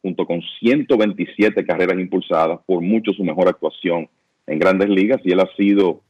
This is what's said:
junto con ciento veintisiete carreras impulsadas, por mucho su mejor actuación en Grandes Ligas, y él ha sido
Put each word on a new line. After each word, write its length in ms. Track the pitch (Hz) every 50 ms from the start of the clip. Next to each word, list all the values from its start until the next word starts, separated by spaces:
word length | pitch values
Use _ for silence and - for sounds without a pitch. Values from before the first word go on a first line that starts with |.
| _
junto 240 | 95 87 - 90
con 160 | - 85 87 82 - - -
ciento 380 | - 117 131 151 135 - 139 110
veintisiete 640 | 110 107 95 104 87 - - - 101 107 104 - -
carreras 340 | - - 80 90 90 92 90
impulsadas, 640 | 92 90 - 92 - - 90 80 80 82 82 80 _
por 160 | - 92 85 82
mucho 300 | 92 107 113 110 107 98
su 120 | - 98
mejor 240 | 85 76 87 90 90
actuación 580 | 90 - - 78 - - - 90 85 85 78 - _ _ _ _ _ _ _
en 120 | - 78 78
Grandes 320 | 85 92 92 95 98 101
Ligas, 320 | 101 95 98 107 131 127 -
y 80 | 92 90
él 80 | 92
ha 80 | 92 92 -
sido 460 | - 101 101 101 101 98 90 80 - _